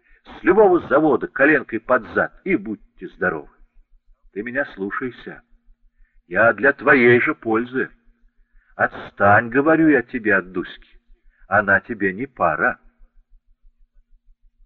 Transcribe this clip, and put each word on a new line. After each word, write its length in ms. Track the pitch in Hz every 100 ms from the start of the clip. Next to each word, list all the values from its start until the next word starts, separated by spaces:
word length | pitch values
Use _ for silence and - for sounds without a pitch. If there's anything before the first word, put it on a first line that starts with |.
| _ _
с 180 | - -
любого 440 | 156 190 202 170 131
завода 380 | 135 156 110 90
коленкой 540 | - 143 147 104 110
под 240 | - 127 101
зад, 180 | 101 82 -
и 100 | - 151
будьте 520 | 104 104 _ _ 90
здоровы. 400 | - 87 78 73 _ _ _ _ _ _ _ _
Ты 100 | 98
меня 240 | 120 131 139
слушайся. 680 | - 98 - 127 - - 76 _ _ _ _ _ _ _ _ _
Я 260 | 95 117
для 200 | 104 135
твоей 480 | - 123 143 120 120
же 140 | 151
пользы. 560 | - 113 110 123 127 87 _ _ _ _ _ _ _ _ -
Отстань, 720 | 120 - - - 101 104 117
говорю 400 | 127 151 160 156
я 140 | 135
тебе, 340 | - 123 107 98
от 160 | 90
Дуськи. 480 | 90 82 - - _ _ _ _ _ -
Она 320 | 101 98 98
тебе 320 | - 107 98
не 140 | 95 135
пара». 520 | - 87 76 117 - _ _ - _ _ _ _ _ _ _ _ _ _ _ _ _ _ _